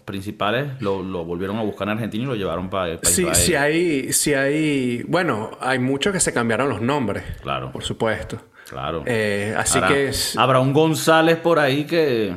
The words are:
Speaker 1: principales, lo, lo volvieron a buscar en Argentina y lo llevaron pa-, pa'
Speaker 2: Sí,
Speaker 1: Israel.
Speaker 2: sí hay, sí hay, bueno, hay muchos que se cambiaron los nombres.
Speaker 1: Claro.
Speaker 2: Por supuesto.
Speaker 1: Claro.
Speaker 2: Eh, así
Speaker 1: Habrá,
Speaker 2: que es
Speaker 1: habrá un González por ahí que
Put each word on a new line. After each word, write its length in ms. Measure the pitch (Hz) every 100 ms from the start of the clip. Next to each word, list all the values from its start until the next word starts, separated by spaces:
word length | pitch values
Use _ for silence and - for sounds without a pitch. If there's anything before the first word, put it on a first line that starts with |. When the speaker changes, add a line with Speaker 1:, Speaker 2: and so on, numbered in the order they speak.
Speaker 1:
principales, 760 | - 98 98 107 101 117 143 131
lo, 220 | 101 98
lo 220 | 92 92
volvieron 320 | 82 87 95 110
a 60 |
buscar 260 | 104 - 98
en 40 |
Argentina 300 | 107 104 104
y 20 | 135
lo 80 |
llevaron 340 | 113 92 85 95
pa-, 300 | 101 87 80
pa' 80 | -
Speaker 2:
Sí, 140 | -
Speaker 1:
Israel. 140 | - 82
Speaker 2:
sí 180 | -
hay, 580 | 151 147 165 175 139 131
sí 220 | 131 156
hay, 680 | 135 139 151 156 139 123 120
bueno, 480 | - 165 175 107 110 -
hay 180 | 127 131
muchos 340 | 127 139 202
que 80 | 190
se 140 | 165
cambiaron 340 | 123 117 110 139
los 140 | 101
nombres. 420 | 117 147 107 95 - 82
Speaker 1:
Claro. 320 | 69 67 65
Speaker 2:
Por 100 | 87
supuesto. 560 | - - 113 107 - 113 - - -
Speaker 1:
Claro. 360 | 64 69 82 71
Speaker 2:
Eh, 480 | 113 107 101 104 107
así 220 | 107 -
Speaker 1:
Habrá, 100 | 92
Speaker 2:
que 200 | 139 139
es 280 | 98 - 110
Speaker 1:
habrá 220 | 127 131
un 120 | 131
González 640 | 139 160 151 - 160 160 165
por 220 | 170 160
ahí 260 | 147 143
que 500 | 147 165 151 117 104